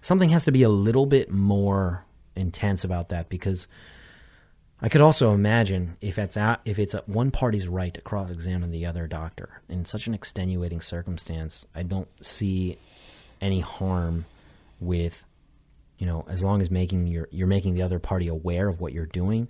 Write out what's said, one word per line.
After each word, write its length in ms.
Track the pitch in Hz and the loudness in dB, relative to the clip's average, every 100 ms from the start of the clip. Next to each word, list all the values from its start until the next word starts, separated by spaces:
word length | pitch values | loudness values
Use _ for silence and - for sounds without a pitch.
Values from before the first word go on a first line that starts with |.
Something 280 | - 190 175 | 0 4 6
has 160 | 165 156 | 4 4
to 60 | |
be 100 | 131 | 6
a 60 | 120 | 6
little 360 | 101 101 123 139 | 6 4 4 4
bit 240 | 139 - | 4 4
more 720 | 98 98 101 101 98 92 90 - _ _ - | 2 4 4 2 2 0 -2 -8 _ _ -4
intense 500 | 90 - 104 95 92 | -4 -2 -2 0 -2
about 240 | 90 82 | -4 -4
that, 180 | 85 82 | -6 -6
because 400 | 92 101 92 - - - - - - - _ _ _ _ _ | -6 -4 -4 -6 -18 -20 -20 -20 -20 -20 _ _ _ _ _
I 60 | 113 | 2
could 140 | 139 | 6
also 320 | 151 151 120 | 8 8 6
imagine 640 | 101 104 117 101 95 87 85 | 6 4 4 4 0 -4 -6
if 180 | 104 92 | -6 -4
it's 200 | 98 107 | -4 0
out, 240 | 107 117 | 0 0
if 160 | - 101 | -2 -2
it's 140 | 101 | -2
a, 100 | 104 - | -4 -4
one 260 | 104 131 | -2 0
party's 360 | - 127 104 90 | 0 0 0 -2
right 260 | 92 90 | -2 -4
to 60 | - | -6
cross-examine 720 | - 101 92 85 85 90 87 | -8 -6 -6 -6 -4 -2 -2
the 140 | 82 85 | -4 -4
other 220 | 85 80 | -4 -6
doctor 540 | 80 82 - - - - | -6 -8 -12 -16 -18 -10
in 160 | 90 | -8
such 240 | 85 107 - | -6 -8 -6
an 60 | |
extenuating 640 | 110 - - 92 90 87 85 | -8 -8 -6 -4 -2 -4 -6
circumstance, 840 | - 85 85 87 - 82 80 - - 82 | -8 -8 -6 -8 -8 -8 -8 -10 -16 -10
I 80 | |
don't 240 | 87 95 - _ - | -6 -6 -6 _ -10
see 520 | - 101 92 92 - _ - - - - - | -4 -2 0 -2 -6 _ -20 -20 -20 -20 -6
any 180 | 98 95 | -2 -2
harm 640 | - - 95 90 85 82 85 - - - _ - | -2 -4 -2 0 0 -2 -6 -14 -20 -20 _ -10
with, 460 | 87 87 85 - - _ _ _ _ _ _ - | -4 -2 -2 -6 -16 _ _ _ _ _ _ -8
you 80 | 90 | -4
know, 180 | 82 - | -4 -4
as 140 | 92 95 | -2 0
long 160 | 101 | 2
as 100 | 87 | 2
making 360 | 92 90 92 87 | 0 0 0 0
your, 200 | 85 80 | -2 -6
you're 160 | 82 92 | -2 2
making 260 | 98 95 | 2 2
the 80 | 90 | 0
other 180 | 90 87 | 0 -2
party 300 | - 92 87 | -2 -2 -2
aware 400 | 80 87 87 101 | -4 -2 0 0
of 100 | 85 | -2
what 140 | 85 | -6
you're 120 | 76 78 | -6 -6
doing, 440 | 87 92 113 120 | -2 0 0 -4